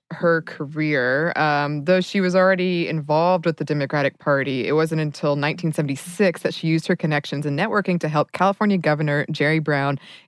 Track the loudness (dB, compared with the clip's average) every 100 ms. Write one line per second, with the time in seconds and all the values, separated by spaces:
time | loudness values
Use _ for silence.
0 | -14 -2 2 2 -2 -10 -8 -4 0 0
1 | 2 0 0 0 0 2 0 -2 2 0
2 | 2 0 2 4 4 4 0 0 -2 -2
3 | 0 2 4 2 0 -2 -2 -2 -2 0
4 | -2 -2 0 0 0 -2 0 0 0 0
5 | -4 -2 -2 0 -2 -2 -4 -2 -2 -4
6 | -6 0 0 0 -4 -2 0 0 0 -2
7 | 0 -2 -2 -4 -4 -2 0 0 0 -2
8 | 0 -2 -2 0 0 2 2 2 2 0
9 | 0 0 -2 0 0 2 0 0 0 -2
10 | -8 -20